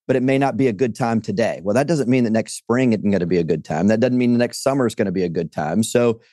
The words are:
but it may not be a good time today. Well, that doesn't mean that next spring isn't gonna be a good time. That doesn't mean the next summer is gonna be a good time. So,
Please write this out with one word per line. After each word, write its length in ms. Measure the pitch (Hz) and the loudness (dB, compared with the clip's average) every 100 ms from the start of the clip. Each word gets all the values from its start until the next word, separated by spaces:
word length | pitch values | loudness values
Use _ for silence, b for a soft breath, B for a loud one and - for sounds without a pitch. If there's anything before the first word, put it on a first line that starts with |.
| - | -2
but 80 | |
it 80 | 131 | 0
may 140 | 127 135 | 2 2
not 220 | 139 113 | 0 0
be 100 | 135 | 0
a 60 | |
good 200 | 95 127 | 0 -2
time 280 | - 120 113 | -2 -2 -2
today. 380 | 107 98 107 71 | -2 -2 -2 -2
Well, 100 | 90 | -2
that 140 | 107 147 | 0 0
doesn't 220 | 165 120 | 0 2
mean 160 | 131 | 2
that 80 | 113 | 2
next 220 | 110 110 | 0 -2
spring 380 | - - 120 131 | -6 -2 0 2
isn't 180 | 107 101 | 0 0
gonna 140 | 98 | 0
be 140 | 85 90 | 2 0
a 60 | |
good 200 | 82 82 | 0 -2
time. 220 | - 78 98 | -4 0 2
That 140 | 110 | 2
doesn't 180 | 127 123 | 2 2
mean 140 | 123 | 2
the 60 | 120 | 2
next 260 | 120 - | 0 -2
summer 220 | - 139 120 | -2 0 0
is 80 | |
gonna 180 | - 101 | -2 -2
be 100 | 90 | -2
a 60 | 90 | -2
good 240 | 82 82 | -2 -6
time. 300 | - 76 90 | -6 -4 -2
So, 380 | 113 120 120 113 b | 0 2 0 0 b